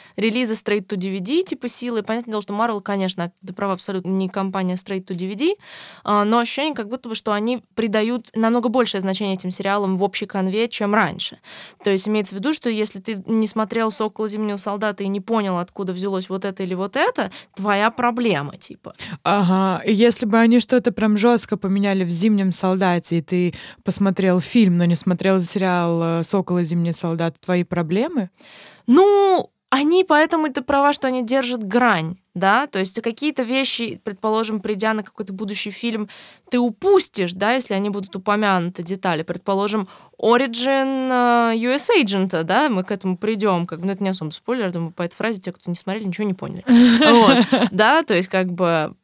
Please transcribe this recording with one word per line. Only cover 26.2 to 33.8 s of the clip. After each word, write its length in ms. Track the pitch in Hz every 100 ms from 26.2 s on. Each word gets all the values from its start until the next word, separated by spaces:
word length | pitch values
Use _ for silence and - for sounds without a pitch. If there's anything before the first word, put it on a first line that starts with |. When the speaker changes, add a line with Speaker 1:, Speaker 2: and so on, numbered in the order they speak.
Speaker 2:
«Сокол 360 | 165 202 180 180
и 60 |
Зимний 280 | 170 170 170
солдат», 440 | 165 170 165 165 165
твои 220 | - 180
проблемы? 680 | 175 175 160 185 285 330 185 - - - - - -
Speaker 1:
Ну, 640 | 269 392 403 403 359 - _ _
они 320 | 262 294 359
поэтому, 440 | 370 302 320 330 311
и 40 |
ты 120 | 262
права, 320 | 254 277 285
что 140 | 285 262
они 140 | 254
держат 400 | 226 269 247 247
грань, 540 | 208 233 247 185 160 180 _
да, 320 | 180 190 220 294
то 120 | 202
есть 240 | 190 -
какие-то 400 | 233 226 294 294
вещи, 580 | 233 262 269 -